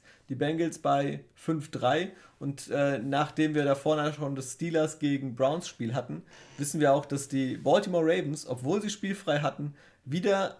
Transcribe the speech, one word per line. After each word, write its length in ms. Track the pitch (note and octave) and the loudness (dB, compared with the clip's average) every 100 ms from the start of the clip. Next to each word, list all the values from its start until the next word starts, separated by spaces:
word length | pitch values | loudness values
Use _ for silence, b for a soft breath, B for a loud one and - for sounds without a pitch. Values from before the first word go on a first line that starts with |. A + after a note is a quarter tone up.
| b b b | b b b
die 60 | B2+ | -4
Bengals 420 | C#3+ D#3+ E3 - | -2 0 -2 -2
bei 460 | C#3+ C#3 C#3+ C#3+ - | 0 2 0 -4 -12
fünf 380 | _ - D#3+ C#3+ | _ -4 -4 -4
drei. 400 | C3 B2 D3+ F#3+ - B B | -2 2 2 -2 -8 B B
Und, 300 | C#3 C#3 - | -8 -8 -4
äh, 280 | C#3+ C#3+ C3+ | 0 0 0
nachdem 560 | C3 C#3 D3+ - D#3 D3+ | 0 0 0 2 2 2
wir 80 | |
da 100 | C#3 | 2
vorne 380 | C3+ D#3 D3+ D3 | 2 2 2 0
schon 240 | D3 D3 C3+ | -2 -4 -6
das 180 | B2 | -8
Steelers 460 | - E3+ D#3+ D#3 D#3 | -6 -2 2 2 0
gegen 380 | D3 C#3 C3+ A#2 | 0 0 -2 2
Browns 280 | C3 E3 - | 2 2 -4
Spiel 280 | - A#2 | -6 -4
hatten, 300 | B2+ - D#3 - B B B | -4 -4 -8 -14 B B B
wissen 240 | C#3+ D#3+ | -4 2
wir 100 | D3 | 4
auch, 140 | C#3+ C#3+ | 4 2
dass 240 | C#3+ - | -4 -2
die 260 | C3+ C3 C3+ | -2 -2 -2
Baltimore 480 | C3+ F3+ G3+ F3 | 4 4 4 2
Ravens, 420 | D#3+ F3+ D3 D3+ - | 4 2 0 -6 -6
obwohl 360 | B2 B2+ G3+ | -6 -2 -2
sie 80 | G#3 | -2
spielfrei 500 | - G3 F#3+ - D3 | -6 -6 -4 0 0
hatten, 360 | D3 - D3 - b b | 0 -4 -8 -10 b b
wieder 540 | - D#3 F#3 G3 G3 - | -6 -2 2 2 0 -4